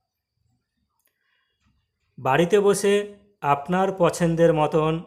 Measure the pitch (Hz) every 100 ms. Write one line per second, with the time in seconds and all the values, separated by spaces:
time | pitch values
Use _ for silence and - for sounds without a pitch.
0 | _ _ _ _ _ _ _ _ _ _
1 | _ _ _ _ _ _ _ _ _ _
2 | _ - 131 143 170 208 202 196 202 202
3 | 202 - _ _ 143 143 - 180 190 190
4 | 165 - 170 165 170 156 151 160 156 165